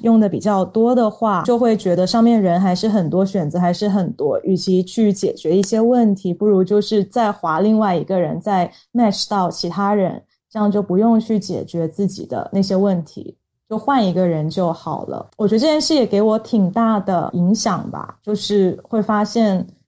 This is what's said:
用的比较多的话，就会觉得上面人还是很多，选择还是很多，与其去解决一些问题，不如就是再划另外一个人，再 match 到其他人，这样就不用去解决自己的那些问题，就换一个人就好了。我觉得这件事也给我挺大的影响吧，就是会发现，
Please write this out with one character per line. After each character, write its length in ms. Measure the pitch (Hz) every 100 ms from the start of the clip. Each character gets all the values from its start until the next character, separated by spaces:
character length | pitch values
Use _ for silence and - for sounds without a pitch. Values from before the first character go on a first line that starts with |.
用 180 | 233 226
的 100 | 208
比 100 | 123
较 260 | 214 196 180
多 300 | 220 233 247
的 160 | 220
话， 320 | 214 220 190
就 160 | 160 233
会 180 | 240 214
觉 180 | 190 175
得 120 | 180
上 160 | 233
面 180 | 226 233
人 180 | 190 175
还 140 | 190
是 140 | 180 220
很 200 | 208 160
多， 180 | 170 196
选 220 | 196 147
择 120 | 170
还 120 | 180
是 140 | 175 208
很 220 | 196 170
多， 260 | - 143 -
与 140 | - 185
其 240 | 190 185
去 320 | 185 - 214
解 180 | 196 -
决 220 | - 160 180
一 60 |
些 180 | 196 220
问 360 | 226 247 220 196
题， 180 | 185
不 140 | 175 208
如 160 | 196
就 180 | 185 208
是 220 | 208 214
再 280 | 196 247 220
划 280 | 202 165 160
另 180 | 202 220
外 180 | 214 175
一 80 | 151
个 140 | 185
人， 200 | 160 160
再 300 | 214 190 175 - _
match 360 | 233 226 196 -
到 220 | 202 180
其 180 | - 170
他 240 | 170 202
人， 300 | 208 185 - - _ _
这 80 | 220
样 140 | 208
就 100 | 202
不 160 | 202 180
用 220 | 226 226
去 180 | 220 220
解 280 | 196 160 -
决 200 | 170 160
自 220 | 156 196
己 180 | 196 -
的 240 | 101 -
那 80 | 196
些 160 | 196 190
问 260 | 202 180
题， 340 | 151 - - - _ _ -
就 80 | 220
换 300 | 247 269 202
一 60 |
个 120 | 175 180
人 240 | 160 156
就 220 | 156 180
好 340 | 165 - 147 -
了。 220 | - - -
我 100 | 208
觉 80 |
得 60 | 220
这 80 | 294
件 140 | 302
事 120 | 302
也 120 | 311 226
给 160 | 202
我 180 | 214 220
挺 320 | 220 233 180
大 260 | 190 226 214
的 280 | 196 180 151
影 200 | 175 175
响 380 | 220 233 175 -
吧， 260 | - - -
就 100 | -
是 460 | 208 - 208 185 -
会 200 | - 226
发 240 | 214 214 214
现， 420 | 233 220 185 180 -